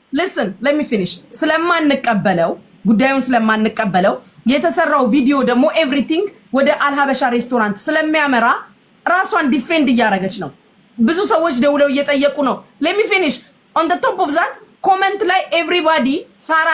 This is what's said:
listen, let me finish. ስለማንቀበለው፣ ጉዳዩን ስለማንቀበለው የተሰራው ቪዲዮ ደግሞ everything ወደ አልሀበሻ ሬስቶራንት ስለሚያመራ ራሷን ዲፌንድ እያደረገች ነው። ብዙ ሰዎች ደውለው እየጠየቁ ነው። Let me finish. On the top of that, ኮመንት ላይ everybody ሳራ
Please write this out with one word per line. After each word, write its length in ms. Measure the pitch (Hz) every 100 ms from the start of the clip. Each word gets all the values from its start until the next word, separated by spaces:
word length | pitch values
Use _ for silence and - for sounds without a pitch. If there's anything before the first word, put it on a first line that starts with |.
| -
listen, 360 | 277 370 311 202 -
let 180 | 262 302
me 100 | -
finish. 280 | 202 180 - -
ስለማንቀበለው፣ 1160 | - 311 320 339 330 302 269 240 208 196 175 170 - - _ 196
ጉዳዩን 360 | 214 269 269
ስለማንቀበለው 920 | 254 240 220 220 220 220 214 185 196 247 - - 226
የተሰራው 560 | 285 330 349 311 285 247
ቪዲዮ 280 | 277 247 285
ደግሞ 220 | 240 247 302 311
everything 480 | 294 277 233 320 403 - -
ወደ 160 | 262 277 294
አልሀበሻ 420 | 285 277 269 262 254
ሬስቶራንት 480 | 240 233 247 208 196
ስለሚያመራ 680 | - 311 311 311 285 240 233 440 - _ _ _ -
ራሷን 400 | 359 403 359 285
ዲፌንድ 380 | 247 - 330 277
እያደረገች 460 | 240 220 190 190 208
ነው። 120 | 147 - _ _ _ 226
ብዙ 220 | 233 339 403
ሰዎች 300 | 320 330 247
ደውለው 320 | 285 285 285
እየጠየቁ 460 | 269 285 277 285 285
ነው። 140 | 262 185 - -
Let 180 | 302 403
me 100 | 440
finish. 280 | 381 311 - - _ _ 294
On 100 | 330
the 120 | 359
top 200 | 523 381
of 120 | 349
that, 200 | 302 523 - - -
ኮመንት 420 | 381 381 392 403
ላይ 180 | 339 370 -
everybody 600 | 330 330 349 320 320 254 302 - -
ሳራ 300 | - 320 330